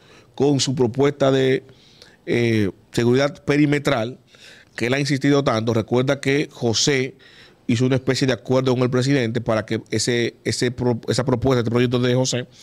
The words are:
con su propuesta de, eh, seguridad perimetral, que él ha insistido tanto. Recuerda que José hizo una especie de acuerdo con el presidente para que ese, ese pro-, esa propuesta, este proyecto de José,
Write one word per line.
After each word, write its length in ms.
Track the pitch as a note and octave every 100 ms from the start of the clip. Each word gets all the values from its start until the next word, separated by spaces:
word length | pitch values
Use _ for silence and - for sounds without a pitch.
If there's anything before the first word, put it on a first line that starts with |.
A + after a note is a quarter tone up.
| - - - -
con 240 | C3+ B2
su 140 | - B2+
propuesta 560 | B2 C3 C#3 C#3+ C#3
de, 320 | C3+ C3 C3 - - - - - _ -
eh, 440 | A#2 A#2 A2 G2+ - _
seguridad 500 | - A#2+ B2+ C#3+ C#3+
perimetral, 760 | - D3 D3 C#3+ C#3 C3 A2+ C3 _ - - - - -
que 100 | A2+
él 80 |
ha 60 | C3+
insistido 420 | C#3+ C#3 C#3+ C#3+
tanto. 320 | C#3 A2+ A2+
Recuerda 460 | A2+ G#2 B2 C3 C3+
que 280 | C3+ C#3+ D#3
José 640 | - B2 A2 - C3+ C3 - - - - _ -
hizo 180 | A#2
una 120 | B2+ C3
especie 320 | - B2+ C3+
de 40 |
acuerdo 400 | A#2+ - C3 C3
con 80 | B2
el 60 | B2
presidente 500 | B2+ B2+ C#3+ A2+ A2+
para 260 | A2+ A2 G#2
que 160 | A2 -
ese, 460 | A#2 - A#2+ A#2 -
ese 260 | - G#2+ B2
pro-, 300 | B2 B2 A2+ -
esa 160 | A2+
propuesta, 360 | B2 B2 B2+ B2+
este 100 | A2+
proyecto 260 | A#2+ B2 B2
de 160 | B2
José, 320 | B2 B2+ B2 B2+ -